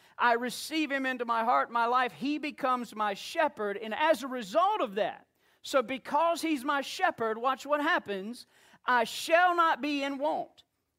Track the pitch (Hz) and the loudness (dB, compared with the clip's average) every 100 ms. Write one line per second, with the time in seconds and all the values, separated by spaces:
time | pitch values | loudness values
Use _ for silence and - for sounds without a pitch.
0 | _ - 240 233 247 - - 320 294 277 | _ 0 2 2 0 -6 -4 -2 -2 -2
1 | 262 254 233 233 226 269 247 233 233 247 | -2 -4 -2 0 2 2 2 0 2 2
2 | 247 151 269 302 302 214 262 254 233 214 | 0 -2 -4 -4 -6 -4 -2 -2 -4 -4
3 | 208 202 - 330 302 - 208 202 220 214 | -4 -4 -4 0 0 0 -6 -6 -6 0
4 | 311 320 269 254 190 269 381 427 262 196 | 2 2 -2 -8 -2 2 2 2 -2 0
5 | 170 - - _ _ _ - 277 220 262 | -2 -4 -16 _ _ _ -2 0 0 -4
6 | - 294 302 339 330 294 262 285 269 - | -2 2 2 2 0 -2 0 -2 -4 -2
7 | 359 - 226 220 247 262 277 294 294 349 | -2 0 -2 0 -2 -2 0 0 2 0
8 | - 196 202 240 - _ _ - - 247 | -2 -6 -8 -12 -18 _ _ -8 0 2
9 | 226 - - 339 359 349 330 302 294 285 | 2 -4 2 4 6 6 4 2 0 -2
10 | 277 277 302 302 - _ _ _ _ | -2 -2 -2 -2 -6 _ _ _ _